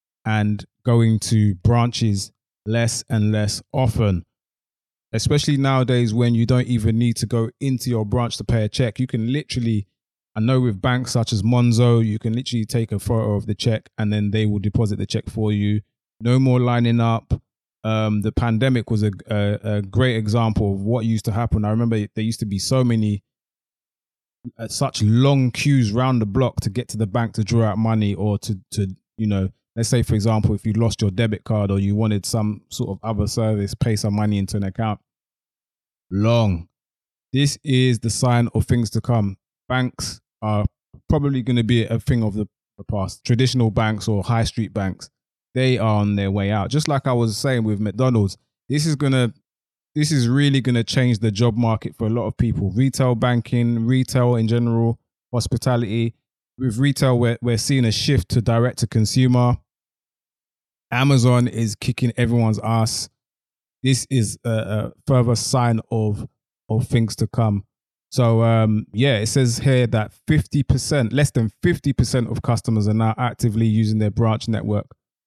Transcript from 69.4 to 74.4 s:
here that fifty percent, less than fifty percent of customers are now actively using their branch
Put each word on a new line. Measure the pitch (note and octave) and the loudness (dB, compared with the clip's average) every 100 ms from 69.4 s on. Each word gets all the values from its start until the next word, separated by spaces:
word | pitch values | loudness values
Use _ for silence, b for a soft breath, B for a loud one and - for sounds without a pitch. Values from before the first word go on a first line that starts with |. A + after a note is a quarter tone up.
| B2 A#2 | 2 2
here | C#3 B2+ A#2+ | 2 2 2
that | A2+ G2+ - - | 0 -2 -6 0
fifty | D#3 - D3 | 0 0 0
percent, | C3 C3 - D3 A2+ | 0 0 0 0 0
less | C3 D3 | 2 0
than | B2+ A2 - | 0 -2 0
fifty | F3 C#3+ D3 | -2 0 0
percent | - B2 C3 A2 | 0 0 0 -2
of | - | -4
customers | - A2+ - A2 G#2 | -2 -2 0 0 2
are | |
now | A2 A2 A2 | 2 0 0
actively | B2 - A#2+ G#2+ A2+ | -4 -2 -2 2 2
using | G#2+ G#2+ A2 | 2 2 0
their | G#2+ | 0
branch | G2 A#2 G#2+ | 0 0 0